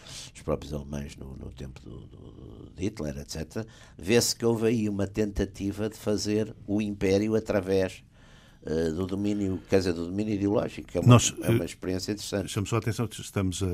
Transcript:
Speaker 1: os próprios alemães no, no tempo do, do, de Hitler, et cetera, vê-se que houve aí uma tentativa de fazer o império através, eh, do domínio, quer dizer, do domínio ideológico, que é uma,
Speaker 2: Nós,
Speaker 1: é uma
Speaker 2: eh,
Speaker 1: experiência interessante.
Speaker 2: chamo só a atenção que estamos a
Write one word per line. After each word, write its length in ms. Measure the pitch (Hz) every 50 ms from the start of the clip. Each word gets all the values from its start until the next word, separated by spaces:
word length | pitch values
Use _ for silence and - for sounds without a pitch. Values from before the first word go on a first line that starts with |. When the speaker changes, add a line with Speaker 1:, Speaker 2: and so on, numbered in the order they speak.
| - - - - - - -
Speaker 1:
os 60 | - -
próprios 280 | 78 73 69 69 71 73
alemães 420 | 73 69 69 73 73 71 71 - -
no, 180 | 65 67 67 64
no 140 | 67 67
tempo 300 | - - 67 65 65 -
do, 200 | - - - 58 50
do, 680 | - - - - - - 58 64 - 55 - - - -
de 80 | - 87
Hitler, 340 | 107 - - 76 76 69 69
et 140 | 73 -
cetera, 340 | - 80 78 - - 113 113 - - - - - - -
vê-se 380 | 80 87 117 117 117 - -
que 100 | - 113
houve 220 | 117 117 110 113 113
aí 200 | 120 117 107 107
uma 200 | 101 98 98 95
tentativa 800 | 98 107 107 104 104 - 101 95 - - 98 101 98 101 107 110
de 80 | - -
fazer 580 | - 107 107 98 101 104 107 107 110 110 - - - -
o 120 | 101 107
império 520 | 110 104 101 98 101 95 95 101 107 110 110
através, 680 | 110 107 - 98 101 90 92 95 95 92 92 - - - - - - - - - - - - - - -
eh, 260 | 73 78 80 82 82
do 160 | 80 85 95 90
domínio, 520 | 95 98 101 104 104 104 101 95 95 85 - -
quer 100 | 98 98
dizer, 140 | 90 95 82
do 120 | 85 85
domínio 300 | 85 92 101 107 107 107
ideológico, 520 | 95 101 101 104 123 - 78 - - - -
que 100 | - 90
é 40 |
uma, 80 | 85 120
Speaker 2:
Nós, 240 | 123 113 - - - -
Speaker 1:
é 80 | - -
uma 140 | 113 101 85
Speaker 2:
eh, 20 |
Speaker 1:
experiência 460 | 80 - - - 90 92 92 - -
interessante. 380 | 104 101 - - - 101 92 -
Speaker 2:
chamo 180 | - 110 98 -
só 80 | 117
a 40 | 113
atenção 280 | - 117 104 - 120 104
que 120 | - -
estamos 420 | - - - 104 95 95 87 - 98
a 40 | 92